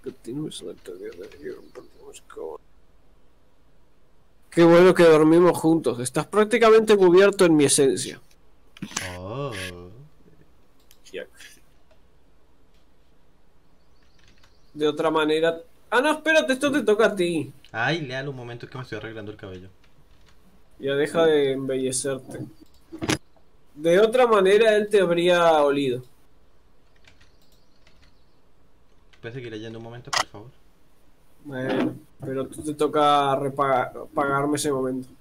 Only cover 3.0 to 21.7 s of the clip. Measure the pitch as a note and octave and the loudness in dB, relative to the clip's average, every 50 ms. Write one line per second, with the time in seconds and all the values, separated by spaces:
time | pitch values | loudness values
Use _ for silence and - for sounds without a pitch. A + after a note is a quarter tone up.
3 | _ - _ _ - - _ _ _ _ - _ _ _ - - - _ - _ | _ -20 _ _ -20 -20 _ _ _ _ -20 _ _ _ -20 -20 -20 _ -20 _
4 | - _ _ - _ _ _ _ - _ - E3 E3+ E3 E3+ E3+ F3+ F#3 F3+ F3+ | -20 _ _ -20 _ _ _ _ -20 _ 2 4 6 8 8 8 8 6 6 6
5 | F3 E3 D#3 D3+ D#3 D#3 E3 E3+ F3+ F3 D#3 - - D#3+ E3 E3 - A#2+ A#2 A#2+ | 6 6 8 6 6 6 6 6 4 4 2 2 0 0 0 2 0 -4 -4 -4
6 | B2 - - D#3 D3 - - G3+ G#3+ G#3+ A#3+ A#3 A3+ A3 A3 A3 A3 G#3+ G#3+ G3+ | -8 -6 -6 -6 -6 -2 0 0 0 0 0 2 4 6 6 6 4 4 2 4
7 | F#3 F3+ E3+ F#3 G3+ G3+ G3 - F#3+ E3+ D#3+ D3+ C#3+ C3 - - C#3 C3+ F#2+ B2 | 4 6 6 6 6 4 4 4 4 4 6 4 4 2 4 2 2 2 0 -2
8 | - - - - - - - _ - - - _ _ - - - - - - - | -6 -10 -12 -16 -20 -20 -20 _ -20 -20 -20 _ _ -20 -18 -18 -18 -12 -10 -10
9 | - F#2 F2+ F2 F#2 F#2+ A2+ C3+ C#3+ C#3 A2+ F#2+ F#2 F2+ F2 F2 F2+ F2+ G#2 B2+ | -10 -10 -14 -14 -14 -12 -12 -10 -10 -12 -12 -12 -14 -14 -14 -16 -20 -20 -20 -20
10 | C#3+ D3+ - - - - - - - - - - - _ _ - _ - - - | -20 -20 -20 -20 -20 -20 -20 -20 -20 -20 -20 -20 -20 _ _ -20 _ -20 -20 -20
11 | - - - - - - _ - - - - - - _ _ - - _ _ - | -20 -18 -16 -16 -16 -18 _ -20 -20 -20 -20 -20 -20 _ _ -20 -20 _ _ -20
12 | - _ _ _ _ _ _ - - _ - _ - _ _ - - _ - - | -20 _ _ _ _ _ _ -20 -20 _ -20 _ -20 _ _ -20 -20 _ -20 -20
13 | _ _ _ - - - _ _ - - _ - _ - - - - - - - | _ _ _ -20 -20 -20 _ _ -20 -20 _ -20 _ -20 -20 -20 -20 -20 -20 -20
14 | - - _ - - - - - - _ - - - - - D3 D3 D3+ D3 D3+ | -20 -20 _ -20 -20 -20 -20 -20 -20 _ -20 -20 -20 -20 -8 -4 -4 -4 -2 -2
15 | D#3+ D#3+ D#3 D#3+ D#3 D3+ D#3 D#3+ D#3+ E3 E3 E3 - - - - - - G#3 A#3+ | -4 -2 0 0 0 0 0 0 0 -2 -2 -4 -14 -20 -20 -20 -12 -2 -2 0
16 | C4+ D#4 D4 D4+ - D#4 D#4+ D#4 - B3+ C4 B3+ D4 C#4+ C4+ D4 A3+ G#3+ G#3 G3+ | 0 0 -2 -2 -2 0 0 0 2 0 -4 -2 -2 -2 -2 -2 0 0 0 2
17 | A3+ G3+ G3+ G3 F3 E3+ E3+ D#3 B2+ B2+ - - - - - A2 A#2 C3+ D#3+ F3 | 0 0 0 -2 -4 -2 -2 -6 -6 -8 -14 -20 -20 -14 -8 -4 -4 -4 -4 -6
18 | D3+ B2 B2+ C3+ C#3 D3 C3+ B2+ A#2+ A#2+ A#2+ A#2 - - - B2+ A#2+ - A2+ G#2+ | -8 -10 -10 -10 -10 -10 -12 -12 -14 -16 -16 -16 -16 -16 -14 -16 -14 -12 -14 -12
19 | G#2 A2+ A2 A2 G2+ G#2 G#2 - - G2 F#2 F#2 F#2 F#2+ - _ _ - - - | -12 -14 -14 -14 -14 -16 -16 -16 -16 -18 -16 -18 -20 -20 -20 _ _ -20 -20 -20
20 | - _ - - - - - - _ - _ - - _ - - - C#3 C#3 C#3 | -20 _ -20 -20 -20 -20 -20 -20 _ -20 _ -20 -20 _ -20 -10 -6 -4 -2 -2
21 | D3 D3 - E3 E3 D#3+ D#3 D3 C#3+ C3+ C3+ C3+ C3+ C3 | -2 -2 0 0 2 2 2 2 0 0 -2 -4 -4 -6